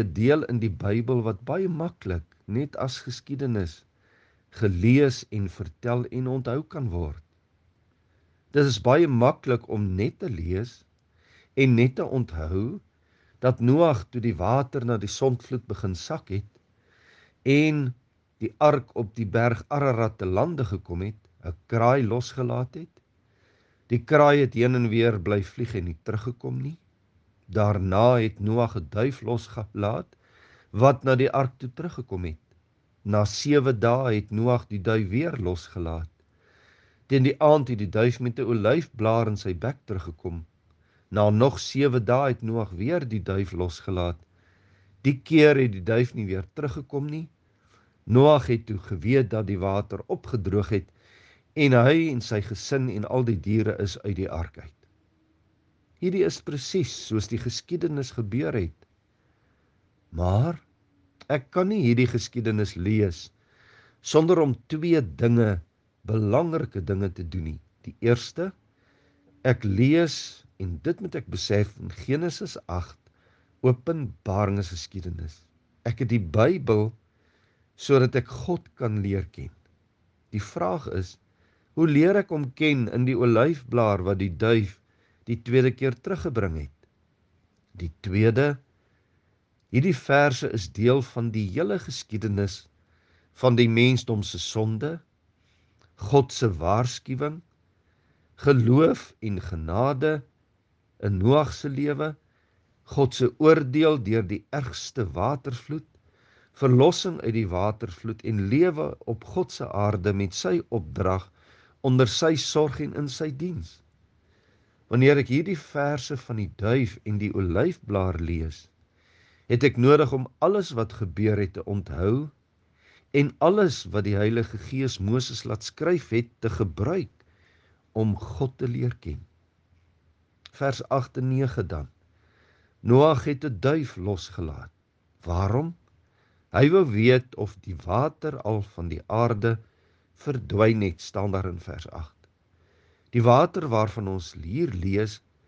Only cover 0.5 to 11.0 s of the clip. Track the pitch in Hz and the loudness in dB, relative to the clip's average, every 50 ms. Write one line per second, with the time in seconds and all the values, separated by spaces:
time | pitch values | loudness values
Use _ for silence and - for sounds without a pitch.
0.5 | 123 113 113 107 85 - 95 101 104 120 113 127 131 120 107 113 104 - 120 131 | -2 -2 -2 -4 -4 -4 -2 -2 -2 -2 0 0 -2 0 0 -2 -4 -6 -6 -6
1.5 | 147 185 190 185 165 151 165 175 - _ - 95 87 80 - _ _ _ _ - | -4 -4 -2 -4 -4 -4 -6 -8 -10 _ -8 -6 -6 -6 -8 _ _ _ _ -6
2.5 | 104 123 147 143 - - 131 131 - - - 135 123 - - - 139 135 139 123 | -4 -4 -4 -6 -6 -6 -6 -6 -8 -10 -12 -12 -14 -14 -12 -12 -8 -6 -4 -2
3.5 | 113 101 90 80 - - _ _ _ _ _ _ _ _ _ _ _ _ _ _ | -2 -2 -4 -4 -8 -14 _ _ _ _ _ _ _ _ _ _ _ _ _ _
4.5 | - - 110 101 92 87 98 120 127 143 147 135 127 - - - 107 104 98 90 | -4 0 0 0 2 2 4 6 6 6 4 4 2 -2 -8 -8 -6 -6 -6 -6
5.5 | - - 98 82 - _ - 120 120 123 123 - - 127 127 127 131 135 127 127 | -8 -10 -12 -12 -12 _ -4 -4 -2 -2 -4 -6 -6 -6 -4 -4 -4 -4 -4 -6
6.5 | 123 147 156 - - 151 131 101 85 87 80 76 73 80 - _ _ _ _ _ | -6 -6 -8 -10 -10 -8 -6 -6 -4 -6 -6 -6 -8 -12 -18 _ _ _ _ _
7.5 | _ _ _ _ _ _ _ _ _ _ _ _ _ _ _ _ _ _ _ _ | _ _ _ _ _ _ _ _ _ _ _ _ _ _ _ _ _ _ _ _
8.5 | - 147 143 139 117 101 95 120 135 165 170 147 127 113 120 143 156 - - 135 | 0 2 2 2 0 2 4 4 6 6 4 4 4 4 4 2 2 0 -2 -2
9.5 | 123 117 - - 110 107 104 92 92 95 107 - - _ 202 156 98 82 82 85 | -2 -2 -2 -4 -4 -4 -2 -2 -2 -2 -2 -4 -4 _ -8 -8 -8 -6 -6 -4
10.5 | 92 98 117 120 - _ _ _ _ _ | -4 -4 -6 -8 -12 _ _ _ _ _